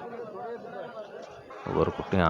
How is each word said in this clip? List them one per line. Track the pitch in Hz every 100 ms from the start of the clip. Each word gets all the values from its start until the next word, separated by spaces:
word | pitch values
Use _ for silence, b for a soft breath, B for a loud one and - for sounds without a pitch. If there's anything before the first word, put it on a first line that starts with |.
| 233 233 220 190 233 233 202 202 240 - - - - - - - -
ஒவ்வொரு | 85 78 -
குட்டியும் | - 95 82